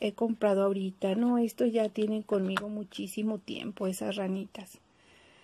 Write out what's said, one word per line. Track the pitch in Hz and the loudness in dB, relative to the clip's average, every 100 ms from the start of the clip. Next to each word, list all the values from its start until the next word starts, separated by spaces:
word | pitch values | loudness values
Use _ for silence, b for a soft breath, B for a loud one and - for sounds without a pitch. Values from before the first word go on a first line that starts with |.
he | 214 | -4
comprado | 202 233 226 208 196 | 0 -2 2 4 4
ahorita. | 196 196 190 185 196 | 4 2 -2 -2 0
No, | 190 240 240 | 2 4 4
esto | 233 - | 2 2
ya | 247 226 214 | 2 2 0
tienen | 214 214 214 | 0 0 0
conmigo | 214 208 190 190 208 | 0 0 2 -2 -4
muchísimo | 214 196 - 202 - 214 214 | -8 -8 -8 -8 -4 -2 -4
tiempo, | - - - - 190 | -6 -8 -8 -4 -4
esas | 185 214 202 | -2 -4 -2
ranitas. | 190 190 196 - 190 - _ b b b b b | -2 -4 -6 -12 -16 -20 _ b b b b b